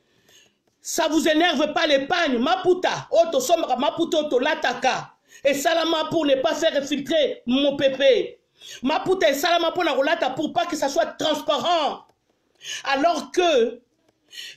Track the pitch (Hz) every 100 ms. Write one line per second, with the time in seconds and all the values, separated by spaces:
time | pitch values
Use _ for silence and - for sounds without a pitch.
0 | _ _ _ _ _ _ _ _ - -
1 | 320 311 320 311 349 285 294 339 320 277
2 | 277 349 311 233 285 370 370 349 285 165
3 | - 302 330 269 - 339 269 240 294 320
4 | 330 - 294 247 294 311 262 240 254 180
5 | - _ _ - 277 285 349 330 320 320
6 | 320 330 285 262 320 302 320 294 277 277
7 | - 320 262 - 240 262 285 285 269 262
8 | 269 214 - - _ _ - - 254 339
9 | 349 370 320 277 349 339 330 330 330 262
10 | 294 330 285 - 302 349 339 311 277 330
11 | 311 - 311 285 285 269 302 339 262 -
12 | - _ _ _ _ _ - - 269 277
13 | 339 302 - 359 349 262 220 - _ _
14 | _ _ _ - -